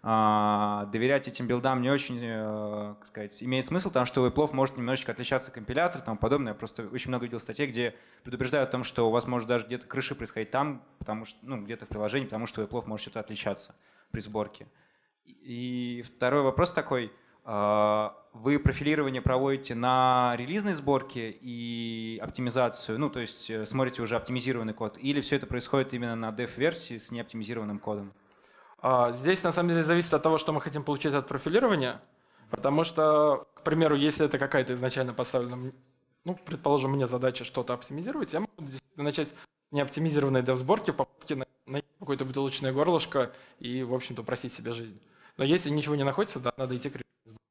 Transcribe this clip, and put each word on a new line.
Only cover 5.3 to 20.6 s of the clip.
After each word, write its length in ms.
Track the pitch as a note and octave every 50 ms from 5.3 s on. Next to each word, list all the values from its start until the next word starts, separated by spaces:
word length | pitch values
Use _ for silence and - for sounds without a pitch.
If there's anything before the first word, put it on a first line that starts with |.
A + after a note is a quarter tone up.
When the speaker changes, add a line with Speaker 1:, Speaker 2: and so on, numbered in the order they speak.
| C#3 C3 - -
Speaker 1:
компилятор 500 | - A#2+ G#2+ G2+ B2 C#3+ E3+ F3 - C#3+
и 20 | -
тому 140 | - A2
подобное. 360 | G#2 - A2+ C3+ D3 C#3 A2+ G#2
Я 40 |
просто 300 | - - A2 - - A2+
очень 220 | G2 A#2+ B2+ - B2+
много 160 | B2+ A#2+ A#2+
видел 140 | A#2+ A#2+ A2+
статей, 280 | - - A2+ - D3
где 260 | C3+ A#2 A#2 A#2+ A#2 - - - _ - _ _
предупреждают 460 | B2+ B2 A2+ B2+ B2+ D3+ D3 C3 B2+
о 20 |
том, 120 | - B2 A#2+
что 240 | - - - A#2
у 40 | A2+
вас 160 | A2 A#2+ A#2
может 200 | - B2+ B2 A2+
даже 200 | A2+ B2 A#2+ G#2+
где-то 180 | G#2 A#2+ A#2+ -
крыши 300 | - - C3+ C3+ - C#3+
происходить 340 | C#3 A#2 G#2 - A#2 A2 G#2
там, 320 | - C3+ C#3+ D3+ C#3+ A#2+ - _ _
потому 280 | _ - - G#2+ A2 A2+
что, 120 | - - _ -
ну, 180 | B2 C3+ A2+
где-то 240 | G2+ G2+ A#2 A2+ G#2+
в 40 | G#2
приложении, 360 | - G#2+ G#2 G#2+ A2+ C#3 C3
потому 220 | - A2 G#2+ A#2
что 160 | A#2 - - A2
у 20 |
Apple 220 | - - A#2+ A2
может 160 | G#2+ G#2+ G#2+ -
что-то 160 | G#2+ - A2
отличаться 560 | G#2+ - G#2+ G2+ - G#2+ G2 - - - - _ _ _ _ _ _ _
при 120 | - A2+
сборке. 440 | G2+ G#2 G#2+ G#2+ G#2 G#2 - - - - _ _ _ _ _ _ _ _ _ _ _
И, 760 | - - _ - B2+ A#2+ A#2+ B2 B2 B2 B2 B2 A#2+ A#2+ A#2+
и 20 |
второй 400 | A#2 A#2+ _ _ B2+ B2 C3+ D3
вопрос 300 | C#3 C3+ C3 - F3 F3
такой. 400 | - - D3 - C3+ B2+ A#2 G#2+ - _ _ _ _ _ _
А, 720 | B2 A2 G#2 G#2 G#2 G#2 G#2 G#2+ G#2+ G#2 G#2+ G#2+ G#2 - - - _ _
вы 240 | A#2+ A2 C3+ D3
профилирование 640 | C#3+ D3 C#3+ C3 C3+ D3 D3 D#3 D3+ D3 C3+ C3 B2+
проводите 540 | B2+ - C3 B2+ C3+ C#3 C#3 C3+ C3+ - B2
на 600 | A#2 A#2+ B2+ B2+ B2+ B2+ B2+ B2+ B2+ B2 B2 A#2+
релизной 380 | A#2+ A#2+ C3+ F3 G#3+